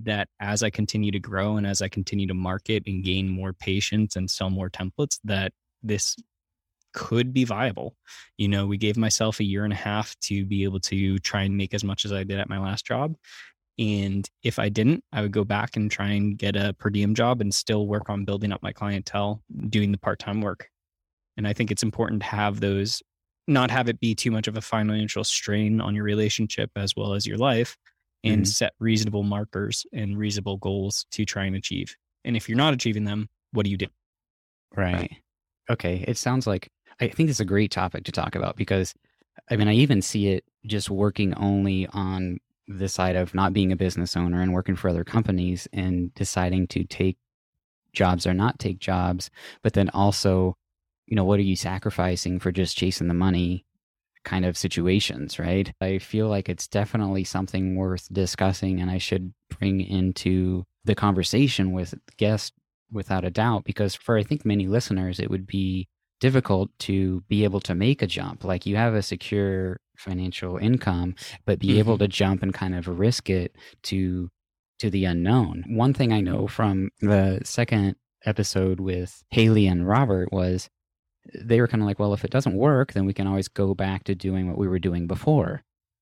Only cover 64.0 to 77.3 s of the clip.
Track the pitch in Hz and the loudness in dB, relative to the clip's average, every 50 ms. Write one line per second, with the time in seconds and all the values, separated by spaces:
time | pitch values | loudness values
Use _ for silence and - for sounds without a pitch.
64 | - - 117 107 101 - 147 143 - 110 104 104 95 95 101 120 - - 101 95 | -2 0 2 2 2 0 -2 -2 0 0 2 2 2 2 0 0 0 0 -2 -2
65 | 92 92 92 - 104 - 98 95 95 - - 98 95 95 92 92 92 - _ _ | -2 -4 -4 -4 -4 -4 -4 -4 -6 -4 -4 -2 -2 0 -2 -4 -6 -8 _ _
66 | _ _ _ - - 131 131 131 - - 101 92 98 - _ - - - 95 98 | _ _ _ 2 2 4 4 4 4 4 2 2 0 -2 _ -10 -4 0 0 2
67 | 95 92 92 90 92 - 104 104 104 101 95 101 - - 90 87 101 123 143 - | 2 2 0 -2 -2 0 2 4 4 4 2 0 -2 -2 0 2 4 4 4 2
68 | 113 87 - 95 95 92 87 - - 95 92 92 - 101 101 107 117 117 110 107 | 0 -2 -2 -4 -6 -8 -8 -8 -4 -2 -2 -2 0 0 0 2 2 2 2 0
69 | 98 - 101 90 - - 104 101 101 98 95 95 95 92 90 - _ _ _ - | 0 -2 -6 -8 -6 -2 0 2 2 2 0 0 -2 -2 -4 -8 _ _ _ -14
70 | - 98 92 90 92 92 - - - 90 90 90 90 110 127 123 - 98 90 87 | -8 -6 -4 -4 -4 -4 -6 -6 -8 -6 -4 0 2 2 2 2 2 0 0 0
71 | 87 90 87 - - - - - - - 98 - - 98 98 104 107 113 113 95 | 0 -2 -4 -8 -12 -16 -16 -8 0 0 0 2 4 4 4 6 6 4 4 4
72 | 101 101 - - 101 95 98 90 - 98 95 - 95 92 92 87 82 90 87 85 | 2 2 2 2 2 2 2 2 0 -2 -2 -2 -4 -4 -4 -4 -4 -4 -2 2
73 | 101 117 123 - - - 95 92 87 - _ - - - - _ - - 101 95 | 2 2 2 0 0 0 0 0 0 -4 _ -14 -20 -20 -20 _ -8 -4 -2 0
74 | 95 92 90 90 90 87 _ _ _ _ _ _ _ _ _ - - 107 92 98 | 0 0 -2 -2 -4 -6 _ _ _ _ _ _ _ _ _ -2 -2 0 2 2
75 | 95 90 85 85 85 98 120 131 107 82 82 85 90 - 113 110 120 135 139 - | 2 2 2 2 4 4 6 4 4 2 -2 -6 -6 -2 0 2 4 4 4 4
76 | 135 117 110 107 98 90 87 101 101 104 - - 113 104 98 95 95 101 _ - | 4 4 4 2 2 2 0 0 -2 -2 0 0 2 2 2 2 0 -2 _ 0
77 | 104 104 104 98 95 98 | 2 4 6 6 6 4